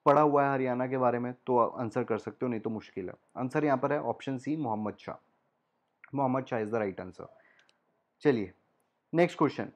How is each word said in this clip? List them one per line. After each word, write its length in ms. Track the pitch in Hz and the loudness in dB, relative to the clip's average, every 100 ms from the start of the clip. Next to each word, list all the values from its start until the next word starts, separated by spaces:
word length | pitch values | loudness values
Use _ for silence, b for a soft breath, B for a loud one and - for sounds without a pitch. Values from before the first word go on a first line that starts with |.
| - | 4
पढ़ा 160 | 143 | 6
हुआ 240 | 151 143 139 | 6 4 4
है 80 | |
हरियाणा 340 | 135 131 123 127 | 2 0 0 -2
के 100 | 131 | 0
बारे 220 | 123 120 | 0 0
में 140 | 123 | -4
तो 240 | 123 - 123 | -8 0 2
आंसर 460 | 113 - 120 127 | 2 0 -4 -2
कर 140 | 117 110 | -2 -2
सकते 280 | - - 127 | -4 -6 -4
हो, 40 | |
नहीं 120 | 117 | -4
तो 80 | 113 | -6
मुश्किल 380 | 107 - - 90 | -8 -8 -10 -10
है। 60 | - _ - | -12 _ -8
आंसर 280 | 127 151 147 | -4 0 2
यहाँ 120 | 131 | 2
पर 160 | 139 | 0
है 80 | 147 | -2
ऑप्शन 360 | 123 113 - 135 | -2 -6 -6 -8
सी 180 | 131 156 | -6 -4
मोहम्मद 400 | 135 107 107 98 | -4 -4 -4 -8
शाह, 160 | - - _ _ _ _ _ _ _ _ - 135 | -12 -14 _ _ _ _ _ _ _ _ -10 -4
मोहम्मद 300 | 135 131 127 | 0 -2 -2
शाह 140 | 123 | -4
is 100 | 107 | -4
the 100 | 117 | -2
right 200 | 104 92 | -4 -6
answer। 280 | 92 90 90 b b b b b _ _ _ _ | -12 -14 -20 b b b b b _ _ _ _
चलिए 300 | 151 123 92 - _ _ _ _ _ | 2 2 -2 -10 _ _ _ _ _
नेक्स्ट 240 | 160 175 - | 2 2 4
क्वेश्चन, 320 | 143 131 107 | 0 0 -8